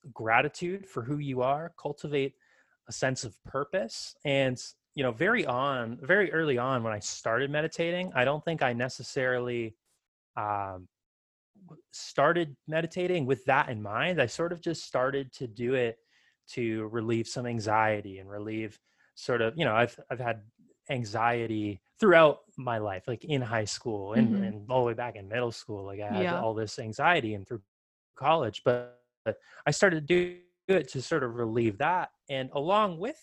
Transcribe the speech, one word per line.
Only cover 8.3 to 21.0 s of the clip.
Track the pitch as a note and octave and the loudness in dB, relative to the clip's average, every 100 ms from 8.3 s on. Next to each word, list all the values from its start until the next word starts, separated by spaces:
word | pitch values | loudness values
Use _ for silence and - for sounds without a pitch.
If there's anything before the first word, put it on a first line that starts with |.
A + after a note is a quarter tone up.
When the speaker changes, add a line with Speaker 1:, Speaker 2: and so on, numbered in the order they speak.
| D3+ | 0
Speaker 1:
think | E3+ D#3+ | -2 0
I | C3+ | 0
necessarily, | A#2+ C3 - B2 C#3+ B2+ B2 B2 A#2+ A2+ - _ _ _ _ _ A#2+ | 0 -4 -6 -8 -2 0 0 -2 -4 -6 -10 _ _ _ _ _ -6
um, | G#2+ G2+ G2 F#2 F2+ _ _ _ _ _ _ _ F3+ | -4 -2 -4 -8 -16 _ _ _ _ _ _ _ -20
w-, | D3+ _ | -20 _
started | - - - C#3+ E3+ D#3+ C3+ - | -16 -6 2 4 4 -2 -8 -6
meditating | D#3 E3 F#3 F3+ F3+ B2+ | -4 -4 -4 -2 0 0
with | C3 - | -2 2
that | C3+ C#3+ | 2 2
in | A2 | -4
mind. | G#2 A2 D#3+ E3 | -4 -2 0 0
I | A#2+ | 0
sort | - E3+ | 0 -4
of | E3+ | -4
just | E3+ D#3 | -4 -6
started | - B2+ B2+ C#3 C3+ | -2 0 0 0 -6
to | - B2 | -10 -10
do | G#2 A#2+ | -4 0
it | C3 A#2 A2+ _ _ _ _ - | 2 2 -2 _ _ _ _ -12
to | - A#2 A2 G#2+ | -4 -2 -2 -4
relieve | A#2 A2 A#2 A2+ | -4 0 0 -2
some | C3+ B2 | -6 -4
anxiety | A#2 G#2+ G#2+ A2 G#2+ G2+ F#2+ | -4 2 4 4 2 -4 -12
and | F#2+ | -12
relieve | G#2 G#2+ A2 A2 - _ _ _ | -10 -6 -6 -8 -12 _ _ _
sort | - - A#2+ | -10 -2 2
of, | A2+ D3 | 2 2
you | |
know, | C#3+ | 2
I've, | A2 A#2+ - - | 4 2 0 -10
I've | B2 | -6
had | A#2+ A2 G#2+ _ _ _ - | -4 -6 -10 _ _ _ -6
anxiety | C3 | -6